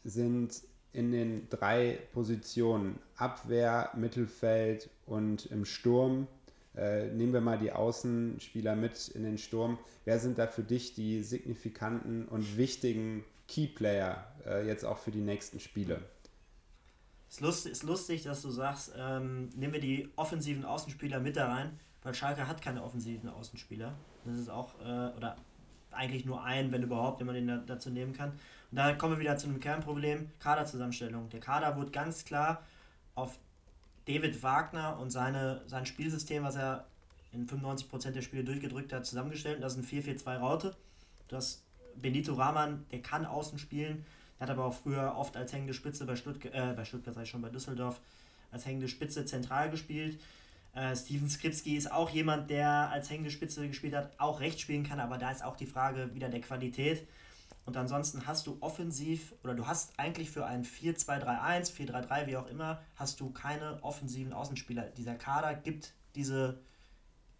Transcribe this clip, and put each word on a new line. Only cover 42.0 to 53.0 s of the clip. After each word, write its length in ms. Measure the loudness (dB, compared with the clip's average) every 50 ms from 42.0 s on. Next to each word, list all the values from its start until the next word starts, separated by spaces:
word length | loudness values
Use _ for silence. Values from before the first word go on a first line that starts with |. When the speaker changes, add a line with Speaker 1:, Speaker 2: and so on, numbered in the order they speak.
| -2 0 2 2 2 2 2
Speaker 2:
Rahman, 520 | 4 4 4 6 4 4 2 2 -4 -6 -8
der 100 | -8 -8
kann 240 | -6 -2 -2 -2 0
außen 340 | 0 -2 -2 -2 -4 -6 -8
spielen, 460 | -8 -4 -2 -2 -2 -2 -2 -6 -6 -10 -16 -20 -20 -18 -10 -6
der 80 | -2 -2
hat 100 | 0 2
aber 80 | 2
auch 80 | 0 0
früher 420 | -2 -2 0 2 2 2 2 2 0
oft 180 | -2 -2 -2
als 160 | -6 -6 -4 -4
hängende 200 | -4 -4 -4 -4
Spitze 320 | -4 -4 -6 -6 -6 -4
bei 100 | -2 -2
Stuttg-, 360 | -2 -2 -4 -8 -6 -8 -6
äh, 220 | -2 0 0 0 0
bei 120 | -2 -4
Stuttgart, 280 | -6 -6 -8 -8 -8 -8
sag 100 | -8 -8
ich 60 | -8
schon, 120 | -6 -6
bei 80 | -6 -6
Düsseldorf, 500 | -6 -8 -6 -6 -2 -2 -2 -2 -2 -4 -10 -20 -20 -20 -20 -20 -20 -20 -20 -14
als 160 | -12 -8 -6
hängende 220 | -4 -4 -2 -2 -4
Spitze 380 | -4 -4 -6 -4 -2 -4 -4
zentral 440 | -2 -2 -2 -2 0 2 2 2 2
gespielt. 500 | 0 -4 -4 -4 -4 -2 -2 -2 -4 -6 -12 -18 -20 -20 -20 -20 -20 -20 -20 -12 -6
Äh, 220 | -2 0 0 0
Steven 340 | -2 -2 -2 0 0 2 2
Skripski 460 | 0 2 0 0 0 0 -2 0 0
ist 160 | 0 0 2
auch 180 | 2 2 2 4
jemand, 400 | 4 2 4 4 4 2 2 0
der 400 | 2 4 6 6 6 6 4 4
als 200 | 2 -2